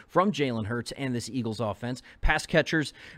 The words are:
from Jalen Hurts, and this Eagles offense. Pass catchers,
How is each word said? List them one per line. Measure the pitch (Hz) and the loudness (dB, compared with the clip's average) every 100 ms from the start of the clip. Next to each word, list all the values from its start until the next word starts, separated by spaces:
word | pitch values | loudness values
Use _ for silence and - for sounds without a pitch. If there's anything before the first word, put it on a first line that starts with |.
| - | 0
from | 170 196 | 2 4
Jalen | 143 139 113 104 | 2 0 0 -2
Hurts, | 120 - | -4 -6
and | - 135 | -6 -4
this | 120 113 | -4 -4
Eagles | 123 113 110 | -4 -4 -2
offense. | 110 98 120 127 - - | -4 -4 -6 -8 -12 0
Pass | - 156 | 2 2
catchers, | - 170 147 160 143 - - | 4 2 4 2 0 -6 -18